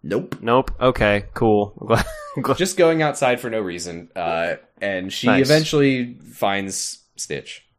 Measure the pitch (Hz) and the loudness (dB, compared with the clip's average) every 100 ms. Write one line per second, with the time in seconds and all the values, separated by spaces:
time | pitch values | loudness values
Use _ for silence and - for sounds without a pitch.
0 | 71 101 - - 113 123 135 - 127 123 | -4 -4 -4 -8 2 2 2 0 0 2
1 | 107 101 101 - 117 104 101 - 95 113 | 2 2 -2 0 4 4 2 -6 0 0
2 | - - - - 139 135 185 - 165 165 | 0 -6 -10 -6 -2 0 -2 4 4 4
3 | 156 - 131 123 123 110 95 87 85 85 | 0 0 0 0 -2 -4 -4 -6 -10 -12
4 | 82 - 85 82 85 78 _ _ 101 92 | -12 -6 -4 -2 -2 -4 _ _ -6 -4
5 | 95 - 120 107 135 156 156 151 139 131 | -6 -2 2 4 4 4 4 2 2 2
6 | 123 - - - 101 98 98 95 - - | -4 -10 -20 -4 -2 -2 -4 -8 -8 -10
7 | _ - - 71 - - _ | _ -16 -10 -10 -10 -20 _